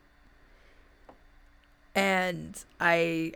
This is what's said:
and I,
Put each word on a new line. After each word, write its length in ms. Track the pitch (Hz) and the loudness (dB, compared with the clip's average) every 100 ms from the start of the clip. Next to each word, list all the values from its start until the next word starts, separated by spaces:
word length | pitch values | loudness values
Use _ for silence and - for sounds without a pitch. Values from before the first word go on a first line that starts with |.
| _ _ - - - - - - - - - - - - - - - _ - | _ _ -20 -20 -20 -20 -20 -20 -20 -20 -20 -20 -20 -20 -20 -20 -20 _ -6
and 680 | 196 196 190 185 170 160 196 - - | 0 2 2 0 -4 -10 -14 -16 -2
I, 520 | 170 170 165 165 160 | 2 4 2 0 -4